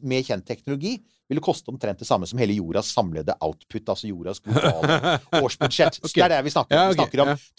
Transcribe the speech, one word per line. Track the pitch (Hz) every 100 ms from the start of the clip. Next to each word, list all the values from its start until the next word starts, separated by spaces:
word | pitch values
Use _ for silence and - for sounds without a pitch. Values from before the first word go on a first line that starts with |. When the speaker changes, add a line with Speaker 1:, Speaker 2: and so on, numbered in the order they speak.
Speaker 1:
med | 143 131 127
kjent | 104
teknologi | 85 120 - 139 175 240 - _ -
ville | 143
koste | 151 - -
omtrent | 131 107 95
det | 107
samme | 107 87
som | 123
hele | 110 104
jordas | 82 92 -
samlede | - 98 80 76 -
output, | 78 76 _ 110 -
altså | 98 110
jordas | 90 87 98
globale | 101 123 151 - 151 160 165 151
Speaker 2:
<laughs> | - 165
Speaker 1:
årsbudsjett. | 131 - 139 - 160 -
Så | 156
Speaker 2:
Ok. | -
Speaker 1:
det | 175
er | 156
det | 143
vi |
snakker | 147 - 151
om. |
Speaker 2:
Ja, | 190
Speaker 1:
Vi | 175
Speaker 2:
ok. |
Speaker 1:
snakker | 156 135
om | 139
Speaker 2:
Ja. | 143 -